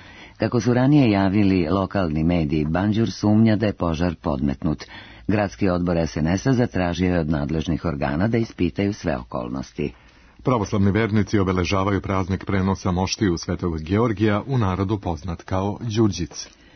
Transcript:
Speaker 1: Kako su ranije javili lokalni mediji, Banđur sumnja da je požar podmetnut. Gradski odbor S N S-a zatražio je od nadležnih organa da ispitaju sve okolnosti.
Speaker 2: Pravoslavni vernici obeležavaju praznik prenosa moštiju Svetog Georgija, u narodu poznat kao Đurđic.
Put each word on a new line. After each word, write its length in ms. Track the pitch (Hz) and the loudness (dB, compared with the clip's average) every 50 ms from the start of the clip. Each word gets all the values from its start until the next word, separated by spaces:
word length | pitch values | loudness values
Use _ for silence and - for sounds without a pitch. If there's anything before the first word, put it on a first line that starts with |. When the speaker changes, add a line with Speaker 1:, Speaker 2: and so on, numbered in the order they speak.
| - - - - - - - - | -20 -20 -20 -20 -20 -14 -6 -4
Speaker 1:
Kako 220 | 110 107 - 117 | -2 0 0 0
su 140 | - 123 120 | 2 2 2
ranije 360 | 123 131 139 151 147 131 110 | 4 4 4 6 6 6 6
javili 580 | 101 98 98 95 95 107 101 95 95 92 82 76 | 4 4 2 2 4 4 4 4 4 2 2 2
lokalni 540 | 92 101 95 90 - 101 92 78 76 78 78 | 0 0 0 0 0 0 0 0 0 0 2
mediji, 400 | 82 87 85 80 71 80 76 76 | 2 2 2 2 0 0 0 0
Banđur 460 | 78 82 87 101 104 101 113 113 95 | 0 0 0 0 0 2 0 0 -2
sumnja 460 | - - - 107 107 110 113 110 107 | -2 0 2 4 4 6 6 4 4
da 100 | 95 110 | 2 0
je 60 | 101 | -2
požar 420 | - - 92 85 80 76 87 90 80 - | -2 0 -2 -2 0 0 0 -2 -2 -2
podmetnut. 600 | - 87 73 64 69 69 69 - - 80 73 - - - - - - - - - - | -4 -4 -2 0 -2 -2 -2 -2 -2 -4 -4 -4 -8 -18 -18 -20 -20 -20 -20 -10 -4
Gradski 420 | - 104 104 104 92 - - 101 92 | -2 0 0 0 -2 -2 0 0 2
odbor 300 | 90 90 90 90 87 82 | 2 2 0 0 0 0
S 180 | 82 78 - | 0 -2 -2
N 220 | 80 76 80 95 95 | -2 0 0 0 0
S-a 140 | - 135 | 0 0
zatražio 600 | 131 117 120 - - 92 90 87 85 82 92 92 90 | 2 2 0 0 0 -2 -2 -2 0 0 0 2 2
je 60 | 85 | 0
od 100 | 78 76 | 0 0
nadležnih 540 | 82 73 73 65 80 80 73 85 78 - - | -2 -2 -2 -2 -2 -4 -2 -2 -2 -2 -2
organa 440 | 82 73 69 71 67 71 82 98 113 | -4 -4 -2 -4 -2 -2 0 0 0
da 100 | 117 113 | 0 -2
ispitaju 540 | 113 - - - 90 82 - - 101 101 | -2 -4 -4 -2 -2 -2 0 -2 -2 -2
sve 240 | 104 - - 85 69 | -2 -4 -4 -4 -4
okolnosti. 760 | 62 62 - 65 64 60 60 64 67 65 - - - 73 67 - - - - - - - - _ - - | -4 -6 -8 -8 -8 -8 -8 -8 -10 -10 -10 -8 -6 -6 -6 -6 -10 -20 -20 -20 -20 -20 -20 _ -6 -2
Speaker 2:
Pravoslavni 460 | 135 131 110 98 - 110 101 98 101 | -2 0 0 0 -2 0 2 2 2
vernici 480 | 92 107 113 101 107 107 95 - 110 104 | 2 2 2 2 2 0 0 2 2 2
obeležavaju 600 | 92 95 92 92 87 85 101 95 95 104 101 90 | 2 2 2 0 0 0 0 0 0 0 0 -2
praznik 440 | - - 98 95 92 85 98 87 - | -2 -2 -2 -2 -2 -2 -4 -4 -4
prenosa 460 | - 98 95 92 98 95 - - 98 | -2 -2 0 0 0 0 -2 -2 -2
moštiju 460 | 87 90 95 92 - - 110 92 82 80 | 0 0 -2 -2 -2 0 0 0 0 0
Svetog 440 | - - 87 - 95 87 80 80 | -4 -6 -6 -4 -4 -4 -4 -4
Georgija, 600 | 78 78 98 107 120 120 104 92 110 107 101 104 - | -4 0 0 2 2 0 0 2 2 2 2 0 -2
u 120 | 135 135 123 | -2 -2 0
narodu 400 | 104 92 90 87 98 95 110 101 | 0 0 0 0 -2 -2 -2 -4
poznat 440 | - 90 82 73 - 92 85 - | -4 -6 -6 -6 -6 -8 -10 -8
kao 360 | - - 98 95 98 104 104 - - 120 101 | -8 -4 -4 -2 -2 -2 -4 -6 -6 -4 0
Đurđic. 520 | 117 113 104 - - 82 - - - - - - _ - - - | 2 2 2 2 -2 -6 -8 -10 -14 -16 -18 -20 _ -20 -20 -20